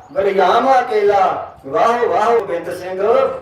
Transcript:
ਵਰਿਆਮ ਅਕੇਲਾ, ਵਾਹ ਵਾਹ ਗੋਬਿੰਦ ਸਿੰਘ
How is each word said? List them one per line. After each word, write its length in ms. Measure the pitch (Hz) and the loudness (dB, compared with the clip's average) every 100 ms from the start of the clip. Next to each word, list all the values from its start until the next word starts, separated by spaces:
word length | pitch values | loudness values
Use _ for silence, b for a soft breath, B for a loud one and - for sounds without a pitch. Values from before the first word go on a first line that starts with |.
| - | -10
ਵਰਿਆਮ 680 | - 202 190 180 226 262 254 | -4 -2 2 2 2 4 2
ਅਕੇਲਾ, 760 | 240 214 202 196 147 - - - 135 | 2 0 2 2 0 -2 -10 -16 -6
ਵਾਹ 380 | 156 226 240 233 | 0 0 0 0
ਵਾਹ 340 | - 220 233 | 0 2 0
ਗੋਬਿੰਦ 380 | 185 170 175 170 | 0 -6 -8 -10
ਸਿੰਘ 300 | 180 185 214 269 - - | -8 -4 0 2 0 -4